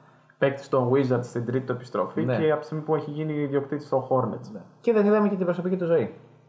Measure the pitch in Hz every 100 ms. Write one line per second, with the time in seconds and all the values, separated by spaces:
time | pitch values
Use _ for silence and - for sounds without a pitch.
0 | - _ _ _ 139 135 - 135 120 135
1 | 127 123 120 123 117 127 123 123 - 104
2 | - 156 127 117 156 151 - 156 151 151
3 | 151 147 156 147 143 139 139 143 - 135
4 | 131 131 113 95 - - - - - 214
5 | 202 214 202 196 180 175 180 185 170 165
6 | 107 - - -